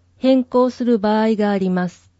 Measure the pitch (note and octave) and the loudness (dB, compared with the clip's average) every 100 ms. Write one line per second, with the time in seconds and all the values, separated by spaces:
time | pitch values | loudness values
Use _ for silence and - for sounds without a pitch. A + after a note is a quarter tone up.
0 | _ - C4 C4 B3+ B3 B3+ - A#3+ A#3 | _ -4 0 0 0 0 0 -2 -2 0
1 | G#3 G#3+ A3 G#3 G#3 G3+ F#3 F3+ F3+ - | 0 0 0 0 0 -2 -2 -2 -4 -8
2 | _ | _